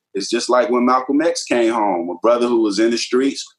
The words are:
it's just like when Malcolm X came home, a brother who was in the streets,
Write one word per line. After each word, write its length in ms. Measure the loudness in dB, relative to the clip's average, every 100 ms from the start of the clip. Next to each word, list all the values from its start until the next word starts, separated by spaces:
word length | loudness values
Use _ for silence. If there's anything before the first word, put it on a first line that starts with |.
| _
it's 160 | -10 -6
just 200 | -4 0
like 200 | 0 2
when 160 | 2 2
Malcolm 360 | 0 0 0
X 220 | 0 -2
came 300 | -2 0 0
home, 360 | 0 -2 -2 -4
a 60 | -2
brother 320 | 2 2 2
who 140 | 2
was 180 | 2 2
in 120 | 0
the 60 | 0
streets, 460 | -2 0 0 -2 -12